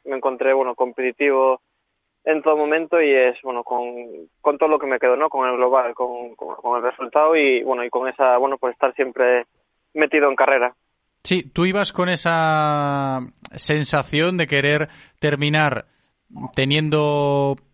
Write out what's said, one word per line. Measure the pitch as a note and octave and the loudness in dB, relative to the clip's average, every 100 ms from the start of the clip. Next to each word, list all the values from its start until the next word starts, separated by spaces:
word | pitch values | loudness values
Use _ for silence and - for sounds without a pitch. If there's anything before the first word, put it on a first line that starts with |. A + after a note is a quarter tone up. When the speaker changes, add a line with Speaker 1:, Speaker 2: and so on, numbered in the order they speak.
| - | -10
Speaker 1:
me | C3+ | -4
encontré, | C3+ B2+ C3 | -4 -2 0
bueno, | C3+ C3 A#2+ | 2 0 -2
competitivo | B2 A#2+ B2+ A#2+ C#3+ C3+ C3 C3 _ _ _ _ _ _ | -4 -2 -4 0 0 2 2 0 _ _ _ _ _ _
en | - D#3 | -2 0
todo | D#3 D3+ | 2 0
momento | D3 D#3 D#3+ E3+ | 0 -2 0 0
y | D3+ | 2
es, | C3+ B2+ B2 | 4 2 0
bueno, | C3+ B2 | -8 -10
con, | - B2 B2 B2 A#2+ D#2 D#2+ _ | -6 -6 -6 -10 -14 -16 -20 _
con | D3+ D3 | -2 0
todo | D#3 | 2
lo | D3+ | 0
que | C#3 | -2
me | B2+ | 0
quedo, | B2+ B2 | 2 2
¿no? | D#3 | 0
Con | C#3 B2+ | -2 -2
el | B2 | 0
global, | B2+ C3 B2 A#2 | 2 2 0 -4
con, | B2 B2 A#2+ A2+ | -8 -8 -14 -14
con, | - | -14
con | - A#2+ A#2+ | -8 -4 -2
el | |
resultado | B2 B2+ C3 D3+ D#3 E3 | -4 -6 -4 2 4 4
y, | C#3 B2+ | 4 2
bueno, | A#2+ B2+ | 0 -4
y | A#2+ | -4
con | B2 C3 | -4 -4
esa, | - C3 B2 | 0 4 4
bueno, | C3+ C3+ | 2 -2
pues | B2+ | -4
estar | A#2 C3+ | -2 -2
siempre | B2 C3 A#2+ B2 B2 A#2+ _ _ _ _ D3+ | 0 -4 0 2 2 0 _ _ _ _ -2
metido | D3+ D#3 C#3+ | 0 2 2
en | C3+ | 2
carrera. | C3+ C3+ B2 - _ _ _ _ | 2 2 0 -4 _ _ _ _
Speaker 2:
Sí, | - F#3 | -2 -2
¿tú | C#3 - F3+ | -2 -2 0
ibas | F#3+ G3+ | 0 -2
con | - F3+ | -2 -2
esa | F3 F3 E3 D#3+ D#3 D3+ D3 C#3+ C#3 C3+ C3 B2+ - - | -2 0 0 2 2 0 0 -2 -2 -4 -6 -8 -16 -16
sensación | - - D3+ D3 D3+ C3+ D3 E3 F3+ | -8 -2 -2 0 -2 -2 -2 0 0
de | D#3+ | 0
querer | C#3+ C#3 D3+ D3+ - - - | 0 2 0 -2 -10 -20 -4
terminar | D3+ C#3+ D3 D3+ D3+ B2+ - _ _ _ _ - C3 - | -2 0 0 2 2 0 -10 _ _ _ _ -16 -10 -2
teniendo, | C3+ D3 D#3 D3+ D3 D3 C#3+ C#3+ C#3 C#3 _ | 0 2 2 0 2 0 0 2 0 -2 _